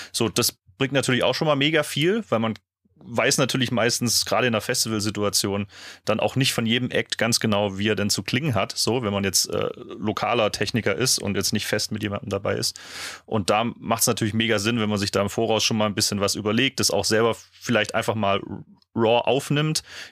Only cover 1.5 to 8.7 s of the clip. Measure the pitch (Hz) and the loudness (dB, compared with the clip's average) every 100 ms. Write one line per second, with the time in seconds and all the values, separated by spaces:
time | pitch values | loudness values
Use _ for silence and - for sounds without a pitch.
1.5 | 139 143 160 147 - 160 220 214 113 113 | 2 2 2 0 0 0 0 0 0 0
2.5 | 107 _ _ _ _ - 120 120 135 127 | -4 _ _ _ _ -6 0 2 2 0
3.5 | 139 123 120 113 - 120 - - 104 123 | 0 0 2 2 0 0 0 0 2 2
4.5 | 110 - 123 113 110 104 104 101 - 104 | 0 0 -2 0 -2 -2 -2 0 0 0
5.5 | 98 101 - - - - 110 107 - 131 | -2 -4 -10 -20 -8 -2 0 0 0 0
6.5 | - 113 120 123 - - - 113 120 117 | 0 2 0 0 -2 -2 -2 0 2 2
7.5 | 101 104 95 107 104 104 - 98 123 156 | 2 0 0 0 0 0 -2 -2 -2 0
8.5 | 104 110 | 0 -2